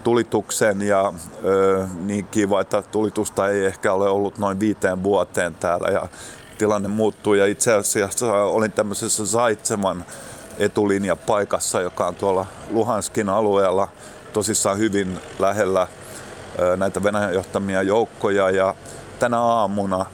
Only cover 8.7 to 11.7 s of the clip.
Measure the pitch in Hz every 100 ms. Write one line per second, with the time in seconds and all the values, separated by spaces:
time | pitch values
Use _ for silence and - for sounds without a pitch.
8.7 | - 107 101 110 - 104 110 120 104 -
9.7 | 113 98 87 87 - - - - - 101
10.7 | 101 104 98 98 82 - 107 101 92 -